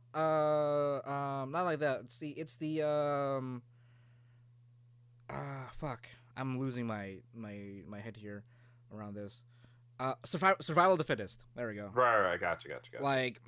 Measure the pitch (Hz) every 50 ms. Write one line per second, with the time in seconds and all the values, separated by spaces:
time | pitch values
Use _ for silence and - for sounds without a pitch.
0 | - - - 156 160 156 156 156 151 151 151 151 151 147 147 147 143 143 139 131
1 | - 139 139 139 139 139 139 135 131 131 151 175 180 175 156 139 151 143 131 110
2 | 120 120 - - 156 147 - 147 160 151 - - 160 151 156 156 151 151 147 147
3 | 147 147 143 143 139 139 135 135 131 127 127 120 - - - - - - - -
4 | - - - - - - - - - - - - - - - - - - - -
5 | - - - - - - - 139 143 139 135 135 127 - - - 160 143 120 -
6 | - - - - - - - 123 131 131 131 127 135 135 120 123 120 113 110 104
7 | 98 98 95 - - - 117 113 110 104 101 101 101 101 98 98 78 87 104 101
8 | 104 113 104 104 104 104 101 101 - - - - - - - - - - 107 107
9 | 104 104 101 104 101 101 - - - - - - - - - - - - - -
10 | 127 135 - - - - - 147 185 190 190 - - - 151 175 180 190 185 156
11 | 156 - 135 107 101 - - - - - - 120 120 110 104 104 104 98 110 123
12 | 127 120 113 107 95 90 87 90 92 87 82 - - 76 71 - - - - -
13 | 139 139 135 131 127 123 - - -